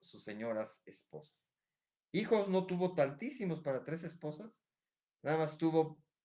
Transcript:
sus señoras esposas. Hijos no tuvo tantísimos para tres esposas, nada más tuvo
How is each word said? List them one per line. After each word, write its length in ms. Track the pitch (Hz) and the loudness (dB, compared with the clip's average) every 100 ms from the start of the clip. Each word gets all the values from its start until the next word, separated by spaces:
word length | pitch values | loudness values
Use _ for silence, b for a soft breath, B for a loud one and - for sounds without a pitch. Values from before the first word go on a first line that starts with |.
sus 220 | - 107 | -20 -14
señoras 580 | - 104 117 110 110 - - | -10 -6 -2 -2 -4 -8 -18
esposas. 680 | - - 76 76 _ - _ _ _ _ _ _ | -20 -16 -16 -16 _ -20 _ _ _ _ _ _
Hijos 360 | 175 220 220 151 | 0 4 2 4
no 180 | 185 180 | 2 2
tuvo 280 | 180 180 | 0 2
tantísimos 680 | 170 139 143 240 285 190 156 | 2 2 0 -8 -4 -2 -2
para 240 | 143 131 | -2 -2
tres 180 | 135 165 | -2 -6
esposas, 480 | 170 - 151 151 220 - _ _ _ _ _ _ | -6 -8 -8 -8 -12 -18 _ _ _ _ _ _
nada 160 | 135 156 | 0 2
más 180 | 156 - | 2 2
tuvo 460 | 160 160 156 - _ _ | 4 6 4 0 _ _